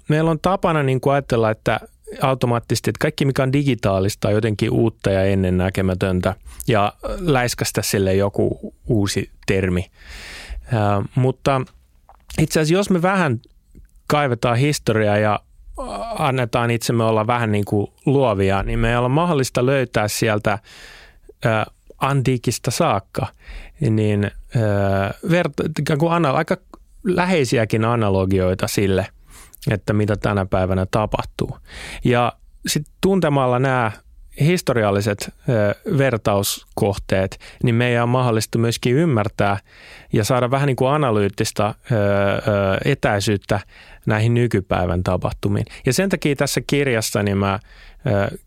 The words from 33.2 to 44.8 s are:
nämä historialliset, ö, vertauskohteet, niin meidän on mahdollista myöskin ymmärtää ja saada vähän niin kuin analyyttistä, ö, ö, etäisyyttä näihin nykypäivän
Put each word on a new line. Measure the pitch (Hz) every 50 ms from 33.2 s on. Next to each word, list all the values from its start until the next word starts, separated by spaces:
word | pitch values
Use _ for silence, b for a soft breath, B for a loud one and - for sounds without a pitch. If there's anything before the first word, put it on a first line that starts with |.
| 165 151 143 139 131 127 123 123
nämä | 135 135 131 127 117 110 - - _ - - - - - - -
historialliset, | 143 160 180 175 - - 127 120 107 101 98 101 101 107 101 - - - - _ - -
ö, | 123 107 104 101 101 - - - 190
vertauskohteet, | 135 139 135 120 104 - 113 101 98 101 - - - - - - - - 101 95 - - - 101 95 95 98 - - B B B B -
niin | 123 113
meidän | 117 123 123 120 117 120
on | 120
mahdollista | 123 131 127 123 110 110 - - -
myöskin | 117 117 117 113 - - 127 123
ymmärtää | 143 175 170 131 107 101 104 - - 104 101 98 101 B B B B B B B B B B -
ja | 117 104
saada | 98 131 123 123 120
vähän | 135 135 143
niin | 143 127
kuin | - 131 131
analyyttistä, | 147 151 147 123 107 104 101 98 - - 113 - - - 104
ö, | 104 - - - - 123
ö, | 107 101 101 101 101 98 98 101 - - 113 104 101 98 95 95 - -
etäisyyttä | 143 139 - - 131 107 101 98 113 104 98 - - 110 98 - B B B B B B B B
näihin | 120 110 107 110 120 120
nykypäivän | 117 120 113 - 101 92 - 90 92